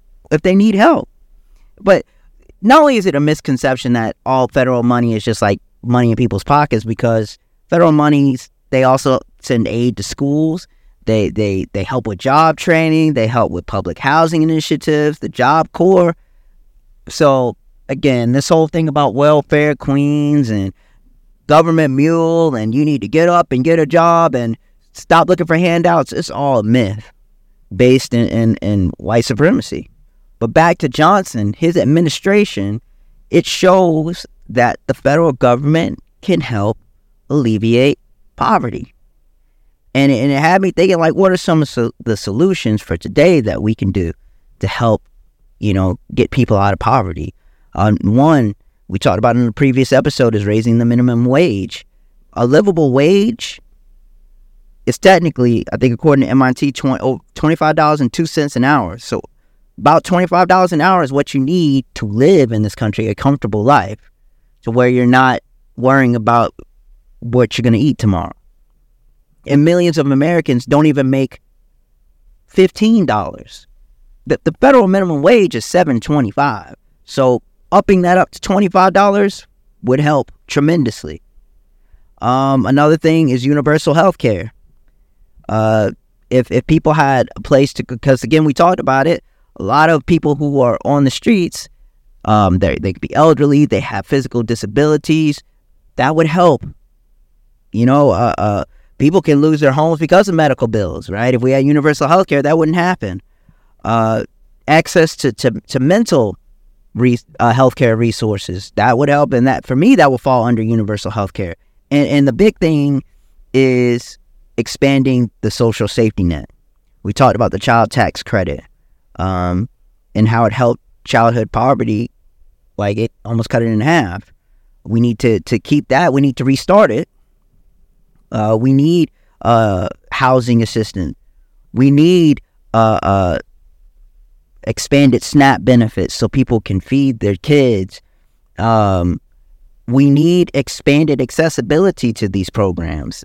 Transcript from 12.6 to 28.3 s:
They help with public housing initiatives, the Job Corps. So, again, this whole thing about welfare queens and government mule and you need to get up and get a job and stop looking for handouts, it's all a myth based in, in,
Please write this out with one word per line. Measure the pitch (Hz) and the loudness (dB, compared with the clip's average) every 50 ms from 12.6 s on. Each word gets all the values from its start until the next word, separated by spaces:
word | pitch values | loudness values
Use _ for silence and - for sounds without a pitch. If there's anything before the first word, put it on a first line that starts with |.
| - 185 165 160 160 160 156 160 160 156 143 | -2 0 0 0 0 0 0 2 0 0 0
They | 131 110 | 0 -2
help | 110 123 123 107 80 - | 0 0 0 -2 -2 -2
with | 87 - | -8 -10
public | - - 98 85 90 82 - | -8 -8 -6 -6 -6 -10 -6
housing | - 139 147 160 165 160 170 160 156 | -2 0 2 2 2 2 2 0 0
initiatives, | 160 160 156 - - 160 143 - 160 151 147 147 151 147 - | 0 0 -2 -2 -2 -4 -4 -2 -2 0 0 0 -2 -2 -4
the | - - | -10 -10
Job | - - 120 131 151 160 156 - - | -4 -2 0 2 2 0 0 -2 -2
Corps. | - 170 185 190 180 175 170 170 - _ _ _ _ _ _ _ _ _ _ _ _ _ _ _ _ _ - | 0 2 4 4 4 4 2 0 -4 _ _ _ _ _ _ _ _ _ _ _ _ _ _ _ _ _ -18
So, | - - 160 143 135 131 127 120 - - _ _ _ _ _ - | -4 0 2 2 2 2 0 -2 -6 -8 _ _ _ _ _ -10
again, | 135 - - 143 127 123 117 117 123 | -10 -2 0 0 0 0 0 0 0
this | 139 - - | -2 0 0
whole | 180 160 160 151 | 2 2 2 0
thing | - 165 160 156 | 0 -2 -4 -2
about | 139 147 143 127 98 | -2 -2 -2 -2 0
welfare | 131 143 151 151 147 139 - 160 147 151 151 143 | 0 2 2 2 2 0 0 0 0 0 0 -2
queens | - - - 135 143 143 143 147 147 147 147 147 147 139 113 | -4 -4 -4 -2 0 0 0 0 0 0 0 0 0 0 0
and | 107 101 95 95 - _ _ _ _ _ _ _ _ _ _ _ _ _ _ | -2 -4 -4 -6 -8 _ _ _ _ _ _ _ _ _ _ _ _ _ _
government | - 147 156 165 170 165 160 156 143 131 | 2 2 4 4 4 2 2 0 0 0
mule | 135 147 160 165 165 165 165 165 165 165 160 131 | 0 0 2 2 0 0 0 0 2 0 0 0
and | 113 107 110 113 | -2 -4 -2 -2
you | 139 151 | 0 0
need | 151 147 131 | 0 -2 -4
to | 101 98 | -4 -2
get | 104 156 170 175 | 0 2 2 4
up | 175 175 170 - 131 | 2 2 0 0 -2
and | 127 131 | -2 0
get | 160 165 165 | 2 2 2
a | 156 | 0
job | 147 160 170 165 170 170 170 170 156 131 | 2 2 2 4 4 4 2 2 0 0
and | 123 117 113 113 - _ _ _ _ _ _ _ | -2 -4 -4 -6 -8 _ _ _ _ _ _ _
stop | - - - 170 165 170 170 | -20 -2 2 2 2 4 2
looking | 180 170 175 | 2 0 0
for | 165 165 | 0 0
handouts, | 165 180 175 170 170 170 175 170 165 131 - - | 0 0 0 0 0 0 2 0 0 0 -2 -4
it's | - 156 - | -8 -8 -8
all | - 117 143 143 135 113 | -8 -6 -2 0 0 0
a | 104 | 0
myth | 107 117 127 113 95 101 107 - - _ _ _ _ _ _ _ _ _ _ _ _ 98 | 2 2 2 0 0 -4 -8 -12 -16 _ _ _ _ _ _ _ _ _ _ _ _ -2
based | 92 123 127 131 131 - - 123 | 2 4 4 4 2 2 -2 -2
in, | 117 117 | -2 -2
in, | - | -2